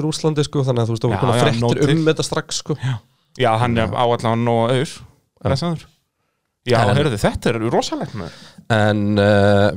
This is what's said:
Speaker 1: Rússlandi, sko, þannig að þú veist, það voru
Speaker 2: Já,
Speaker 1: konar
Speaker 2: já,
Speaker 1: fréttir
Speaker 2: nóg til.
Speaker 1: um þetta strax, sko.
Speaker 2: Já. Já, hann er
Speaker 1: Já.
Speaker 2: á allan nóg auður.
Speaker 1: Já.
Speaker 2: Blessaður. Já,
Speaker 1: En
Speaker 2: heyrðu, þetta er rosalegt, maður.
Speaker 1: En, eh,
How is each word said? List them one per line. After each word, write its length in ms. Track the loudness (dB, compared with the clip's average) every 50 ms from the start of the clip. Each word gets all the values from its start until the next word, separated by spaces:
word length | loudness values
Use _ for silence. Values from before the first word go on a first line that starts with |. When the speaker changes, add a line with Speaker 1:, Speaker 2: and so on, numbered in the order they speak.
Speaker 1:
Rússlandi, 440 | -2 -2 -4 -2 -2 -2 0 -2 -2
sko, 160 | -2 -2 -2
þannig 220 | -2 0 0 0 0
að 60 | -2
þú 40 | -2
veist, 80 | -2
það 80 | -2 -2
voru 60 | 0
Speaker 2:
Já, 40 | 0
Speaker 1:
konar 140 | 0 0 2
Speaker 2:
já, 80 | 2
Speaker 1:
fréttir 200 | 2 2 0 0 0
Speaker 2:
nóg 80 | 0 0
til. 160 | 2 2 2
Speaker 1:
um 140 | 2 2 2
þetta 180 | 0 0 -2 -4
strax, 360 | -6 -6 -6 -6 -6 -8 -8
sko. 140 | -6 -8 -6 -4
Speaker 2:
Já. 160 | -4 -4 -4 -6 -8 _ _ _ _ _ _
Já, 140 | -2 0 0 2 2
hann 200 | 0 0 0 0
er 80 | -2 -2
Speaker 1:
Já. 60 | 0
Speaker 2:
á 100 | 0 0
allan 400 | 0 0 0 0 0 0 0 0
nóg 140 | 0 0 0 0 0
auður. 220 | 0 0 -2 -4 -8
Speaker 1:
Já. 540 | -14 -20 -20 _ _ _ _ _ _ -2 -2
Speaker 2:
Blessaður. 340 | -2 -2 -2 -4 -6 -6 -10 -16 _ _ _ _ _ _ _ _ _ _ _ _ _ _ _
Já, 100 | 0 2 2
Speaker 1:
En 180 | 4 4 2
Speaker 2:
heyrðu, 220 | 2 2 0 0 0
þetta 320 | 0 -2 -2 -2 -2 -2
er 80 | -2 -2 -2 -2
rosalegt, 440 | -2 -2 -2 -4 -6 -8 -8 -8 -10
maður. 260 | -10 -12 -12 -14 -18 -20 -20 -20 -14 -4 -2
Speaker 1:
En, 500 | 0 2 2 2 2 0 0 0 2 2
eh, 520 | 4 4 4 4 4 4 4 4 4 2 0